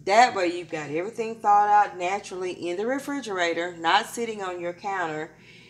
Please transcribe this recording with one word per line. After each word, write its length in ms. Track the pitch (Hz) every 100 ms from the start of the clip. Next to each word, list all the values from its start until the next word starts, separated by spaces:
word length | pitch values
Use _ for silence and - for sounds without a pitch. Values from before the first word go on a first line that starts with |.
| 190
That 300 | 214 247 196
way 200 | 175 180
you've 140 | 165
got 220 | 156 147
everything 480 | 156 202 226 220 226
thawed 300 | 214 208 208
out 280 | 208 190 180
naturally 540 | 180 202 - 185 185
in 260 | - 170 175
the 80 | 226
refrigerator, 880 | 277 277 285 226 185 170 165 175 170
not 300 | 165 202 233
sitting 380 | 240 226 208
on 160 | 185 180
your 140 | 175
counter, 580 | 175 202 190 160 156 165 - - -